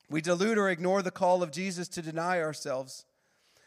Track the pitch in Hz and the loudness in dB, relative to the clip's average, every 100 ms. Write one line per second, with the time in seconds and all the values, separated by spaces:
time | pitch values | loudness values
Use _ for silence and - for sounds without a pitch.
0 | - 151 165 175 208 220 196 170 180 196 | -6 -2 0 2 4 4 2 2 2 2
1 | 185 - 185 185 175 143 190 175 175 - | 0 0 4 4 2 -2 -4 -4 -6 -8
2 | 160 160 170 185 156 147 147 131 131 - | -6 -4 0 0 0 -4 -6 -6 -6 -14
3 | - _ _ _ _ _ | -20 _ _ _ _ _